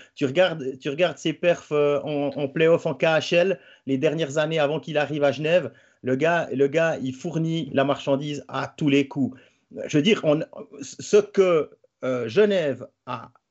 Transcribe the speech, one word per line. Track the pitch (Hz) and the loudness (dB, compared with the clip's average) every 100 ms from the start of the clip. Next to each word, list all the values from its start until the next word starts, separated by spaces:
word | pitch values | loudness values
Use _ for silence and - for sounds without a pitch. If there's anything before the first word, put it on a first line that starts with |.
| - - | -16 -4
Tu | 139 | -2
regardes, | 147 185 160 131 135 | 2 2 0 -8 -8
tu | 156 | -8
regardes | 139 175 147 | 0 -2 0
ses | 165 | -6
perfs, | 156 175 165 - | 0 0 0 -2
euh, | 147 147 143 | 0 2 0
en, | 151 147 143 | -2 -4 -4
en | 147 139 | -4 -4
play-off, | 165 160 165 | 2 4 4
en | 165 | 0
K | 135 | 0
H | 165 160 - | 2 2 2
L, | 175 185 175 - _ - | 2 2 -2 -8 _ -4
les | 135 | 0
dernières | 147 151 147 147 | 0 0 -2 -2
années | 151 160 | -2 0
avant | 143 156 | 0 -2
qu'il | 147 147 | -4 -2
arrive | 139 151 | -2 0
à | 143 | 0
Genève, | 131 156 180 135 - _ _ | 0 2 0 0 -8 _ _
le | 123 | -2
gars, | 131 156 170 151 | 0 2 0 -2
le | 127 139 | 0 2
gars, | 156 165 151 | 2 0 0
il | 131 | -6
fournit | 127 175 160 165 165 - | -8 -6 -4 -2 -4 -2
la | 135 | 0
marchandise | 135 131 - 139 147 147 - | 2 0 0 -2 -2 -8 -8
à | 131 135 - | -8 -8 -2
tous | 151 | 2
les | 139 135 | 2 2
coups. | 147 123 - _ _ _ - - | -2 -4 -4 _ _ _ -12 -2
Je | 151 | 0
veux | |
dire, | 160 220 | 2 2
on, | 156 147 - - 147 - | 2 0 -2 -12 -18 -16
ce | 135 - - 208 | -16 -14 2 2
que, | 208 - 185 165 143 - _ _ | 4 2 4 2 0 -8 _ _
euh, | 127 127 117 | -6 -4 0
Genève | 127 208 190 151 117 - _ - | 2 4 2 -2 -4 -10 _ -12
a | 123 120 _ _ | -12 -12 _ _